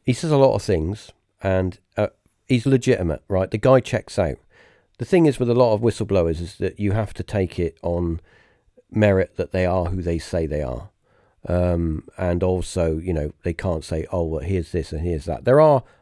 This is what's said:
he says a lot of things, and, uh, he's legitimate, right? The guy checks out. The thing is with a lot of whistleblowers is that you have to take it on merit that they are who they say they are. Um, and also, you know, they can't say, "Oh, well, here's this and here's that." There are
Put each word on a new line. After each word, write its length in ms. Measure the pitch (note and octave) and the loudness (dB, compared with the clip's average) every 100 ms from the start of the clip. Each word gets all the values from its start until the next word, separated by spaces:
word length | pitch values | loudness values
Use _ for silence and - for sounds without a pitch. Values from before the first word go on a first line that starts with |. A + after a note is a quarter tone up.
he 80 | - | -2
says 180 | A#2+ E3 | -2 2
a 60 | C#3+ | 4
lot 180 | C3+ | 4
of 80 | G#2+ | 2
things, 480 | - F2+ D#2+ G#2+ - _ _ _ | 0 0 0 -6 -12 _ _ _
and, 360 | F#2+ F#2 F#2 - _ - | -2 0 -2 -6 _ -4
uh, 120 | G#2 - _ _ _ | -4 -4 _ _ _
he's 200 | B2 C3 | 0 2
legitimate, 560 | C3+ C3 G#2+ F2 D2 _ | 2 2 0 0 -4 _
right? 240 | F#2+ F#2+ | -2 -2
The 80 | G#2+ | 0
guy 220 | B2+ C3 | 4 4
checks 380 | - A#2 - - | 2 -6 -4 -2
out. 180 | E2 B1+ _ _ _ _ _ _ | -2 -2 _ _ _ _ _ _
The 60 | |
thing 220 | B2+ F#3 D#3 | 0 4 4
is 140 | B2 | 2
with 100 | B2 | 0
a 40 | |
lot 200 | A#2+ A#2+ | 4 4
of 60 | G#2 | 4
whistleblowers 600 | A2+ - G#2+ G2 E2 D#2 | 2 0 0 2 2 -2
is 160 | E2+ - | -8 -6
that 200 | G2 - | -8 -2
you 140 | G2+ | -2
have 200 | G#2 G#2 | 0 -2
to 100 | - | -8
take 340 | - G#2 F#2 - | -4 -2 -2 -2
it 200 | E2+ - | -4 -4
on 380 | E2+ F2 F2 E2 - _ _ _ _ _ _ | -4 -2 -2 -4 -10 _ _ _ _ _ _
merit 440 | A2 G#2 F#2+ F2+ - | 2 4 4 0 -4
that 140 | E2+ | -4
they 160 | F#2 F2+ | -2 0
are 200 | F#2 F2 | 0 -2
who 160 | F#2 | -4
they 160 | F2 E2 | -4 -4
say 280 | - F2 D#2 | -4 -4 -2
they 160 | D2 | -4
are. 280 | C2+ B1 G2 _ _ _ _ _ - | -4 -8 -12 _ _ _ _ _ -4
Um, 600 | F2 F2+ E2+ E2 D#2 - - | 0 0 0 -2 -4 -10 -6
and 260 | F#2 F2 | -2 0
also, 540 | F#2 F#2 F2 F2+ E2 D#2+ | 0 0 -2 -2 -2 -2
you 140 | F2+ | -4
know, 200 | D#2+ D2 - | -4 -4 -6
they 100 | F2+ | -6
can't 320 | E2+ F#2+ D#2+ | -4 -4 -4
say, 220 | - D#2+ - | -4 -6 -4
"Oh, 120 | F2+ | -4
well, 160 | E2 D#2 | -4 -4
here's 320 | D#2 F#2+ D#2+ | -4 -4 -2
this 200 | F2 - | -6 -6
and 100 | D#2 | -6
here's 240 | F2 E2 D#2+ | -4 -4 -6
that." 180 | D2 | -4
There 160 | - C#3 | 2 4
are 220 | D#3 C3+ - _ | 6 4 -2 _